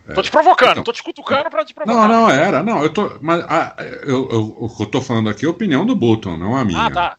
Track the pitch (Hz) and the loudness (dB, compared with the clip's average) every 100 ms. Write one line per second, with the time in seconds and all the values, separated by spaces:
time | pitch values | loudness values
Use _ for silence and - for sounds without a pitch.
0 | - 151 - 285 320 349 247 180 - - | -8 -4 0 4 4 6 4 2 -2 -8
1 | - - - 277 320 302 302 - 294 233 | -10 -12 -4 -2 -2 -4 -6 -6 -2 2
2 | 214 226 226 139 180 139 202 196 151 156 | 4 6 4 4 2 0 0 0 0 0
3 | 196 - 151 170 - 156 139 - 127 123 | -4 -4 -2 -2 0 -2 -2 -8 -14 -10
4 | - 131 131 113 107 - 117 - 104 139 | -2 -2 0 -2 -2 -6 -10 -6 -4 -2
5 | - 113 107 104 147 170 214 135 220 240 | -2 -2 0 -2 -2 -2 0 0 0 2
6 | 117 107 98 82 95 131 110 85 226 170 | 2 2 0 -6 -2 -2 0 0 -2 -2
7 | 175 | -4